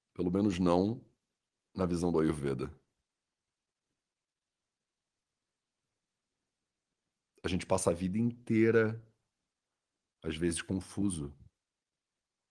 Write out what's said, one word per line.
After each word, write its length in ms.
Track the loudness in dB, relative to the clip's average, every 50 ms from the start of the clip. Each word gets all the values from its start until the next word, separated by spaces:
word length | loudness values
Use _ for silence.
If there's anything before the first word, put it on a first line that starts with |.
| _ _ _
Pelo 180 | -4 -2 0
menos 280 | 0 2 2 2 2 2
não 440 | 4 4 4 4 2 0 -2 -6 -10 _ _ _ _ _ _ _ _ _ _ _ _ _ -6
na 100 | -4 -2
visão 240 | -2 0 0 0 0
do 120 | 2 2
Ayurveda. 520 | 2 2 0 0 -2 -4 -4 -4 -6 -8 -10 -14 _ _ _ _ _ _ _ _ _ _ _ _ _ _ _ _ _ _ _ _ _ _ _ _ _ _ _ _ _ _ _ _ _ _ _ _ _ _ _ _ _ _ _ _ _ _ _ _ _ _ _ _ _ _ _ _ _ _ _ _ _ _ _ _ _ _ _ _ _ _ _ _ _ _ _ _ _ _ _ _ _ _ _ _ _ _ _ _ _ _ _ _ -4
A 60 | -2
gente 160 | -2 -2 -2
passa 240 | 0 -2 0 2 0
a 40 | 0
vida 240 | 0 -2 -2 -2
inteira, 880 | 0 -2 -2 -4 -6 -4 0 2 4 4 4 4 4 4 2 -2 -6 -12 -20 _ _ _ _ _ _ _ _ _ _ _ _ _ _ _ _ _ _ _ _ _ _ -8
às 140 | -6 -4
vezes, 240 | -2 0 -2 -2 -2
confuso, 760 | -4 -4 -4 -6 -6 -6 -6 -2 -2 -2 -2 -4 -8 -10 -12 -16 -20 -20 _ _ _ _ _ _ _ _ _ _ _ _ _ _ _ _ _ _ _ _